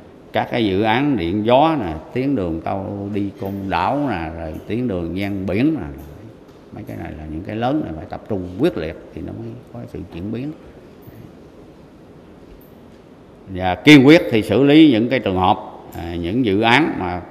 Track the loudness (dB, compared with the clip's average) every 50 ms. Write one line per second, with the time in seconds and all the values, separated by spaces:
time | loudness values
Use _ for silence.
0 | -20 -20 -20 -20 -12 -4 -4 -2 -2 0 0 0 0 2 2 2 2 2 2 2
1 | 2 2 0 0 0 0 0 0 2 4 4 6 6 4 2 0 -2 -4 -6 -8
2 | -10 -8 -6 -4 -2 -2 -2 -2 -2 -2 -4 -4 -4 -6 -6 -4 -6 -6 -8 -8
3 | -8 -6 -4 -4 -4 -4 -6 -8 -8 -8 -6 -6 -4 -4 -2 0 0 0 0 -2
4 | -2 -2 -4 -4 -6 -6 -8 -8 -10 -10 -10 -10 -8 -6 -4 -4 -2 -2 -2 -4
5 | -4 -4 -4 -4 -4 -4 -4 -4 -4 -2 0 0 2 0 0 -2 -6 -8 -10 -14
6 | -16 -18 -18 -20 -20 -20 -20 -20 -20 -20 -20 -20 -20 -18 -16 -14 -14 -12 -12 -12
7 | -12 -12 -12 -12 -12 -10 -10 -10 -8 -8 -4 -2 -2 -2 -2 -2 -4 -6 -8 -10
8 | -10 -12 -12 -12 -8 -6 -6 -4 -6 -6 -4 -2 -2 0 0 -2 -6 -6 -8 -12
9 | -16 -16 -14 -12 -10 -10 -10 -10 -12 -12 -14 -14 -16 -16 -16 -14 -14 -12 -12 -14
10 | -14 -12 -12 -10 -8 -8 -8 -8 -8 -10 -10 -14 -18 -20 -20 -20 -20 -20 -20 -20
11 | -20 -20 -20 -20 -20 -20 -20 -20 -20 -20 -20 -20 -20 -20 -20 -20 -20 -20 -20 -20
12 | -20 -20 -20 -20 -20 -20 -20 -20 -20 -20 -20 -20 -20 -20 -20 -20 -20 -20 -20 -20
13 | -20 -20 -20 -20 -20 -20 -20 -20 -14 -10 -6 -2 0 0 0 4 8 8 10 10
14 | 10 10 8 8 6 4 0 0 2 2 2 4 6 8 8 8 8 8 6 4
15 | 2 0 0 -2 0 0 0 2 4 2 2 2 -2 -10 -16 -18 -18 -14 -12 -10
16 | -8 -6 -6 -6 -4 -2 -2 0 0 2 2 2 4 4 4 4 4 2 -2 -4
17 | -4 -4 -6 -6 -8 -12